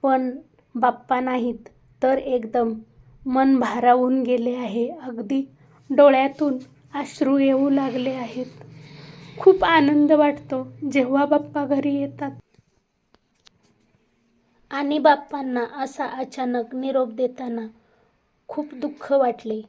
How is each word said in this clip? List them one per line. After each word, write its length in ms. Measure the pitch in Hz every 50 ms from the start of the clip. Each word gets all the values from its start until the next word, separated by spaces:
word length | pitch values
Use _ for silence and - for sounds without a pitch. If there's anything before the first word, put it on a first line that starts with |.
| -
पण 260 | 269 262 262 262 254 247 285 - _ _ _ _ _ _
बाप्पा 460 | 240 220 254 240 - - _ 262 254
नाहीत 480 | 254 254 254 254 226 247 233 233 - - _ _ _ _ _ _ -
तर 160 | 254 269 262
एकदम 540 | - 277 262 247 220 220 226 247 240 226 220 220 220 _ _ _ - - - - -
मन 320 | 277 254 262 269 269 269 262
भारावून 640 | 240 214 208 240 240 247 247 254 254 254 262 262 254
गेले 320 | 233 247 247 233 247 247
आहे. 320 | 254 247 220 196 233 233 247
अगदी 520 | 339 330 262 254 240 226 233 202 277 269 269 - - _ _ _ _ _ _ _
डोळ्यातून 680 | 277 285 285 285 269 262 262 277 277 - 311 294 262 254 - - - _ _ _ -
अश्रू 420 | 285 285 - - - 302 262 277 277
येऊ 300 | 269 269 269 262 277 285
लागले 400 | 277 269 277 269 233 254 247 269
आहेत. 360 | 254 262 247 226 - 247 254 - - - - - - - - - - - - - - - - - - -
खूप 260 | - 381 381 381 -
आनंद 480 | 349 330 320 285 277 302 294 294 285 311
वाटतो 500 | 294 302 294 285 294 - - 277 254 262 262 - - 311 285 247
जेव्हा 320 | 277 262 240 269 277 285
बाप्पा 400 | 285 302 294 294 - - 302 285
घरी 280 | 277 285 277 269 294 285
येतात. 360 | 285 277 277 - - 294 277 269 - _ _ _ _ _ _ _ _ _ _ _ _ _ _ _ _ _ _ _ _ _ - _ _ _ _ _ _ _ _ _ _ _ _ _ _ _ _ _ _ _ _ _ _ _ _
आणि 280 | - 277 285 277 294 302
बाप्पांना 680 | 254 302 285 285 - - - 285 269 262 247 247 233 240 - 294 269
असा 240 | 269 - - 285 - - 262
अचानक 560 | 262 262 - 262 262 247 247 247 233 233 254
निरोप 400 | 254 262 269 269 269 262 240 220
देताना 520 | 220 254 247 254 - 262 247 233 226 226 220 - _ _ _ _ _ _ _ _ _ _ _ _ _ _ _
खूप 260 | - 302 294 294 -
दुःख 380 | 254 269 294 294 - - - 277
वाटले. 480 | 277 269 247 226 - - 226 220 220 214